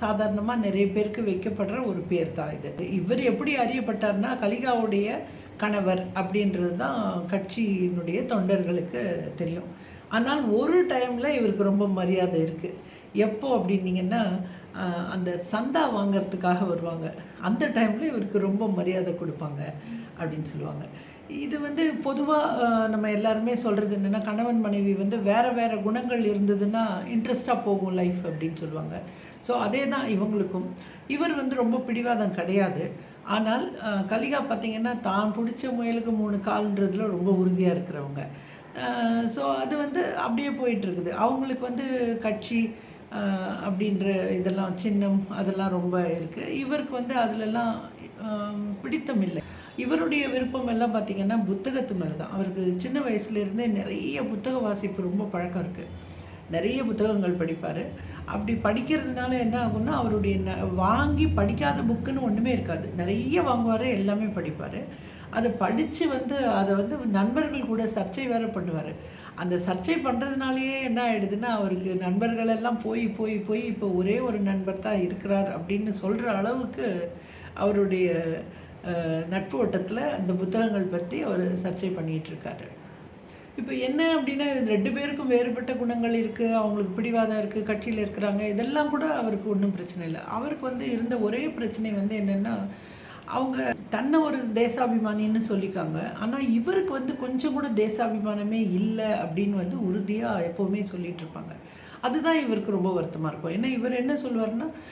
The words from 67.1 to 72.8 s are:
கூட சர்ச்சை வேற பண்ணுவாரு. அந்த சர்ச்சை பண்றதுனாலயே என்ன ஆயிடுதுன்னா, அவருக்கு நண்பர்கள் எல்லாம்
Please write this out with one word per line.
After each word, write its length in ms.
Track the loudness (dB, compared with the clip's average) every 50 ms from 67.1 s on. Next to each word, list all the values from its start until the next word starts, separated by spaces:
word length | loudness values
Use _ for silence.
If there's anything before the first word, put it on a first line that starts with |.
| 2 4 4 4 2 2 0 0 0 -2 -2
கூட 180 | 0 0 0 0
சர்ச்சை 420 | 0 -2 -2 -4 -4 -4 -4 -2
வேற 120 | 0 0 0
பண்ணுவாரு. 560 | 0 -2 -2 -4 -4 -2 -4 -4 -4 -6 -8 -10 -12 -14 -16 -16 -16 -14 -8
அந்த 220 | -6 -2 0 0
சர்ச்சை 400 | 0 0 0 -2 0 0 0 0 0 0
பண்றதுனாலயே 800 | 0 0 0 -2 -2 -2 -2 -2 0 0 0 0 -2 -2 -2
என்ன 300 | -2 0 0 2 2 2
ஆயிடுதுன்னா, 320 | 2 2 0 0 -2 -2 0
அவருக்கு 500 | 0 0 0 0 0 0 0 0 -2 -2
நண்பர்கள் 540 | 0 0 0 2 2 2 0 0 0 2 0
எல்லாம் 320 | 2 2 0 0 0 -2